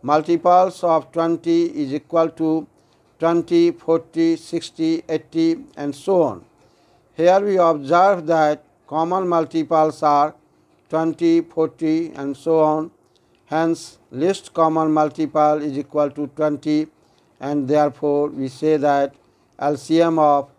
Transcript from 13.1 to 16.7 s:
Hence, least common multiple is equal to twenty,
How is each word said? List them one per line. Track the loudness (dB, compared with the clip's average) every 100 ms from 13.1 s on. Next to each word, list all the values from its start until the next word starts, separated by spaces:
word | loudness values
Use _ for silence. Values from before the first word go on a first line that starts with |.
| _ _ _ _
Hence, | -2 -2 -4 -8 -20 _
least | -4 -4 -4 -8
common | -2 0 0 0
multiple | 0 0 -2 -4 0 2 2
is | -4 -8
equal | -6 -4 -4
to | -4 -12
twenty, | -4 -4 -4 -2